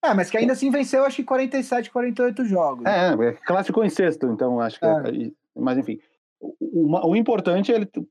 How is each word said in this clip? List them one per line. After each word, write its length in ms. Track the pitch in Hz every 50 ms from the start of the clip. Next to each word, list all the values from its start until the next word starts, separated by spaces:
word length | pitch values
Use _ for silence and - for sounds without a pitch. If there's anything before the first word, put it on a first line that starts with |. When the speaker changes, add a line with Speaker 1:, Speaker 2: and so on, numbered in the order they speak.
| -
Speaker 1:
É, 80 | 311 220
mas 160 | 190 180 -
que 80 | - 220
ainda 160 | 226 240 262
assim 160 | - 269 277
venceu, 320 | 254 285 269 - - 262 269
acho 140 | 277 269 -
que 60 | 262
quarenta 340 | - 269 254 262 254 269 269
e 60 | 247
sete, 280 | - 254 247 233 -
quarenta 300 | _ 247 240 247 233 240
e 40 | 247
oito 200 | 247 214 - 254
jogos. 400 | 220 190 180 165 147 131 123 120
Speaker 2:
É, 240 | 190 208 180 180 180
é, 220 | 147 107 117 120 117 - -
classificou 380 | - 175 190 196 - 160 220 220
em 60 | 196
sexto, 380 | - - 190 170 151 - - 127
então 340 | 113 104 131 127 123 120
acho 180 | 117 113 - -
que 60 | -
Speaker 1:
É. 40 | 165
Speaker 2:
é, 380 | 160 156 143 117 120 123 120 110
é, 40 | - _ _ _ _
mas 220 | - - 131 127 131
enfim. 220 | 139 - 107 107 _ _ _ _ _ _ _ _
O, 160 | - - - _
o, 480 | - - - 170 160 147 156 - - 165
o 40 | 180 220
importante 560 | 226 226 233 208 180 185 175 190 202 - 240
é 20 |
ele 140 | 220 208 196 _ - - -